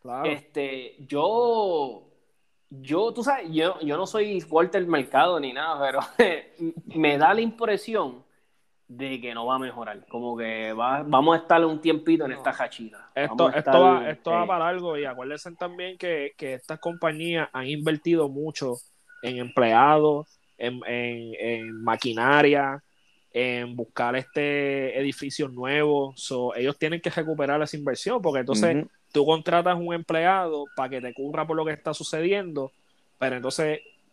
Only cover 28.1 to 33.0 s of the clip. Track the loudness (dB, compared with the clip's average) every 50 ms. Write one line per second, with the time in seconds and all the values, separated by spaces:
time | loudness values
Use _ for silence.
28.1 | -2 0 0 0 0 0 0 0 0 2 2 2 2 0 -4 -6 _ _ _ _
29.1 | 0 2 4 4 2 2 2 2 2 2 4 2 0 0 -2 -4 -4 -6 -4 -2
30.1 | 0 2 4 4 4 2 2 -2 -4 -4 -6 -8 -6 -6 -6 -6 -6 -8 -10 -10
31.1 | -10 -10 -8 -6 -4 -4 -2 -2 -2 -2 -2 -2 -4 -6 -6 -8 -8 -8 -8 -6
32.1 | -4 -2 0 0 0 0 -2 -4 -6 -6 -6 -8 _ _ _ _ _ _